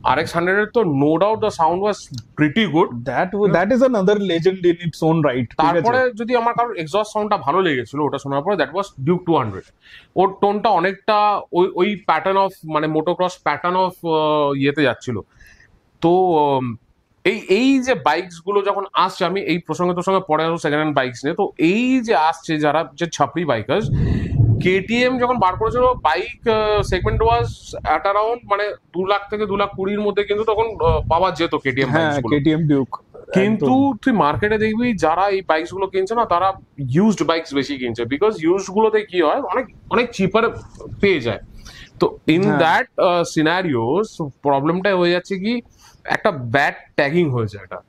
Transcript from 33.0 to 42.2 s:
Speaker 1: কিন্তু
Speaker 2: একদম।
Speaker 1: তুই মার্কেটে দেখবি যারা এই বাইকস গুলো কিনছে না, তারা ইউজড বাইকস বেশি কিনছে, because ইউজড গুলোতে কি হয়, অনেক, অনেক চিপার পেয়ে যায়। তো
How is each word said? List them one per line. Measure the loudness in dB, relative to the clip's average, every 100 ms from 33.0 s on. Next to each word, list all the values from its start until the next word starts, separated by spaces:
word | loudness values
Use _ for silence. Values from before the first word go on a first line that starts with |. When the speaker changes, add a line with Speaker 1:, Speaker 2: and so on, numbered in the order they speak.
| _ -20 -2 2
Speaker 1:
কিন্তু | 2 2 4
Speaker 2:
একদম। | 4 4 2
Speaker 1:
তুই | 0 2
মার্কেটে | 2 2 0 0
দেখবি | 0 0 -2 0
যারা | 0 2 0 -2
এই | 0
বাইকস | -2 -2 -6
গুলো | -4
কিনছে | -2 -2 -2
না, | 0
তারা | 2 0 -2 -14 -10 -2 4
ইউজড | 4 2 0
বাইকস | -2 -2 -4
বেশি | -2 -4
কিনছে, | -6 -4 -4
because | 0 0 0 0
ইউজড | 0 0 2
গুলোতে | 2 2 0
কি | 0 2
হয়, | 0 -2
অনেক, | -4 -6 -14 -4
অনেক | -2 -2 -2
চিপার | 0 2 0 -4 -16 -18 -16 0
পেয়ে | 0 2 -2
যায়। | -6 -10 -20 -20 -20 -20 -2
তো | -2 -2